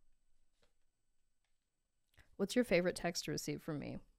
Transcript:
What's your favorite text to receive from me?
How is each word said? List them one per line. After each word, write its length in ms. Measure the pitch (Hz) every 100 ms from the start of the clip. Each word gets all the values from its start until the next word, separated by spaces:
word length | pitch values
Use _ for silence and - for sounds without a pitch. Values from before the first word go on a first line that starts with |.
| - - _ - - _ - _ _ _ _ _ _ _ _ _ _ _ _ _ _ - - -
What's 180 | 196 -
your 100 | 240
favorite 300 | 170 180 -
text 300 | 175 170 -
to 60 |
receive 300 | 151 - 147
from 180 | - 151
me? 180 | 120 135 -